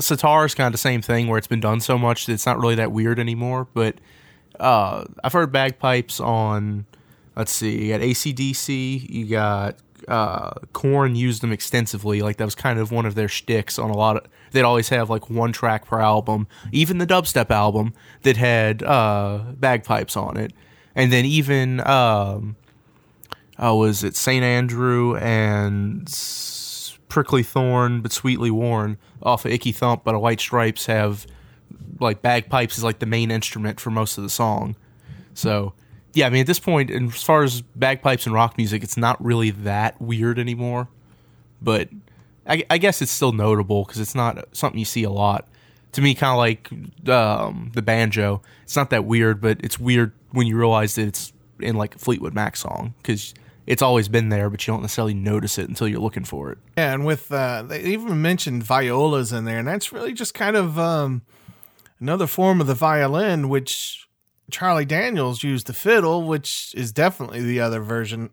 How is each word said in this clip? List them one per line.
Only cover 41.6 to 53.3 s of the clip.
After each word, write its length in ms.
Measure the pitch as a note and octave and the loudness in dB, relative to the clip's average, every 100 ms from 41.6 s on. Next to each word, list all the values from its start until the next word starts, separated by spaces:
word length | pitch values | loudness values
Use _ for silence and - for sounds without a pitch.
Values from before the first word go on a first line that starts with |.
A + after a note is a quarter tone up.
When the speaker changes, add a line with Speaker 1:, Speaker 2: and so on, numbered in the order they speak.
Speaker 1:
But 280 | E2+ A2 E2+ G#3+ - _ _ _ - | 0 0 -2 -8 -20 _ _ _ -4
I, 180 | D#3+ - | -2 0
I 120 | E3+ | 2
guess 200 | G3 - | 2 2
it's 100 | C3 | -2
still 200 | - C3+ | 0 0
notable 540 | A2 G#2 G#2+ G2 G#2 G2 | 2 2 2 2 0 -2
'cause 140 | A2 | -6
it's 160 | G#2+ C3 | -6 -2
not 280 | A#2 - - | -2 -4 -10
something 260 | - D3 A2 | -4 -2 -2
you 60 | G#2+ | -4
see 180 | A#2+ | -2
a 80 | G#2+ | -2
lot. 360 | G2+ G2+ G2+ - _ _ _ _ | 2 2 0 -4 _ _ _ _
To 100 | - | 2
me, 140 | C#3 B2+ | 2 4
kinda 200 | C#3 B2 | 2 4
like, 340 | A#2 A2 - A#2 - - - | 2 0 -6 -14 -14 -8 2
um, 640 | B2+ A2 G#2+ G#2 A2 A#2 A#2 | 4 4 2 -2 -6 -6 -4
the 80 | |
banjo. 580 | A2 A2+ A2+ G#2+ G2+ G2+ - - | 0 2 2 2 0 0 -6 -20
It's 120 | - D3 | -4 -2
not 140 | C3+ | 0
that 160 | A#2 G#2+ | 0 2
weird, 340 | A2+ A2+ G#2+ | 4 4 4
but 200 | A2 G#2+ | 0 0
it's 160 | - - | -4 -4
weird 340 | B2 A#2+ A2+ - _ | 2 4 2 -2 _
when 160 | B2+ A#2 | 0 0
you 100 | A2+ | 2
realize 380 | A#2 A2+ G#2+ - | 4 4 2 0
that 100 | G#2+ | -2
it's 260 | - - - _ - | -4 -10 -16 _ -8
in, 160 | A2+ A2 | -4 -2
like, 200 | G#2+ - | -4 -4
a 40 | |
Fleetwood 340 | - A#2+ E2 | -2 -2 -2
Mac 240 | G#2 G#2+ - | -4 -4 -4
song 380 | - G1+ A#2 - | -8 -8 -10 -8
'cause 320 | - G#2 - | -4 -4 -6